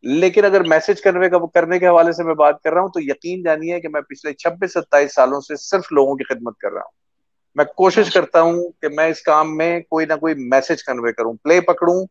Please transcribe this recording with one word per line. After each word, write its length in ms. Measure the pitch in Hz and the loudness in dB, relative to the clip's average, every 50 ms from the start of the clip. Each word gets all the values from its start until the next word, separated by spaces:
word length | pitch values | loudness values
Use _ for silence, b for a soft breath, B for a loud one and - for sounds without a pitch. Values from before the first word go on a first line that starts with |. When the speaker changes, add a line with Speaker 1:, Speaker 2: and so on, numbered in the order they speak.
| _ | _
Speaker 1:
लेकिन 380 | 120 131 156 175 190 180 208 202 | -4 -2 0 0 2 2 4 2
अगर 200 | 202 190 196 180 | 4 4 2 2
message 380 | 160 160 160 160 - 202 185 | 4 2 0 2 0 -4 0
कन्वे 280 | - 202 180 180 185 180 | 2 0 2 2 0 2
का, 80 | 175 175 | 2 0
करने 420 | 170 165 _ 175 165 165 175 180 | -2 0 _ 0 0 0 0 0
के 60 | 180 | 2
हवाले 280 | 180 175 170 165 170 170 | 4 6 6 4 4 2
से 100 | 170 170 | -2 -2
मैं 120 | 165 160 | -4 0
बात 240 | 151 151 147 147 - _ | 2 4 2 2 0 _
कर 100 | 160 156 | -2 -2
रहा 100 | 175 185 | -2 -2
हूँ, 80 | 196 180 | -2 -4
तो 60 | 180 | -8
यकीन 440 | 156 139 135 - _ 165 180 185 180 | -6 -6 -8 -8 _ -10 -10 -6 -2
जानिए 360 | 165 156 156 160 165 175 175 | -2 -2 -2 -2 -6 -8 -6
कि 80 | 165 160 | -8 -8
मैं 140 | 151 151 143 | -8 -8 -10
पिछले 300 | _ 139 135 _ 151 143 | _ -18 -14 _ -12 -12
छब्बीस 400 | _ - 170 175 175 196 180 - | _ -6 -6 -4 -4 -8 -6 -4
सत्ताईस 420 | 180 - _ - 143 143 139 - | -6 -4 _ 2 2 2 2 2
सालों 240 | - 131 127 135 143 | 2 2 2 2 -4
से 160 | 135 - 151 | -8 -10 -14
सिर्फ 320 | 143 - - - 190 170 - 165 | -14 -10 -4 -4 -4 -4 0 2
लोगों 220 | 147 139 135 139 | 2 2 2 0
की 80 | 135 139 | -6 -6
खिदमत 300 | - 131 120 117 117 107 _ | -8 -8 -8 -8 -14 -14 _
कर 80 | - 101 | -10 -10
रहा 140 | 92 95 - | -8 -8 -14
हूँ। 80 | - _ _ _ _ _ _ _ _ _ _ _ _ _ - | -14 _ _ _ _ _ _ _ _ _ _ _ _ _ -2
मैं 100 | 147 143 - - | -2 -2 0 0
कोशिश 300 | 185 185 180 220 208 175 | 2 2 4 2 0 2
Speaker 2:
अच्छा। 120 | - 190 | 2 0
Speaker 1:
करता 200 | 170 - _ 170 | 0 2 _ 2
हूँ 300 | 165 170 170 170 175 175 | 4 4 2 -2 -4 -6
कि 180 | - _ - 151 | -10 _ -8 -8
मैं 220 | 147 147 160 160 | -2 -2 -2 -2
इस 120 | 160 - | -2 -4
काम 260 | - - 151 151 156 156 | 0 2 2 2 2 0
में 360 | 156 156 160 170 170 170 170 _ | -2 -4 -2 -2 -2 -4 -6 _
कोई 140 | - 156 160 | -4 -4 -2
ना 100 | 151 160 | -2 -4
कोई 180 | 147 151 160 156 | -4 -2 -4 -4
message 480 | 139 131 123 131 135 131 - 165 - | -4 -4 0 0 0 2 0 -4 -6
convey 300 | - - 131 123 117 117 | -4 -8 -8 -4 -4 -4
करूँ, 240 | 110 - 113 113 117 | -4 -2 -6 -6 -6
play 260 | 110 _ 147 165 180 | -8 _ 2 2 2
पकड़ूँ 460 | 170 175 175 - - 170 175 185 190 190 | 4 0 -2 0 2 0 0 0 -2 -6